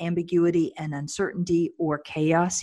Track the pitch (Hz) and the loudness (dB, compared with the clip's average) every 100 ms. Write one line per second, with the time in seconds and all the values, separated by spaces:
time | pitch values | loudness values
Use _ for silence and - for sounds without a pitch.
0 | 175 175 170 175 170 170 151 - 156 143 | -4 -2 0 2 4 2 0 -4 -6 -6
1 | 147 - 196 - 175 170 165 - 160 147 | -6 -4 -4 -2 0 0 0 -2 -2 -2
2 | - 156 156 165 180 - | -4 0 2 4 2 -2